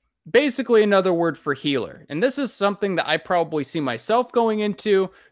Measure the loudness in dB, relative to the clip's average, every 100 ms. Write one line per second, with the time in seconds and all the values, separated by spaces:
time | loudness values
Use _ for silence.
0 | _ _ 0 2 2 0 2 4 6 4
1 | 2 2 0 -2 -4 -4 -2 -2 -4 -10
2 | -10 -2 -2 -2 -6 -2 -2 0 -2 -2
3 | -2 -2 0 0 0 -4 -4 -4 -4 -4
4 | 0 0 0 0 0 0 -2 -2 0 2
5 | 0 -6 _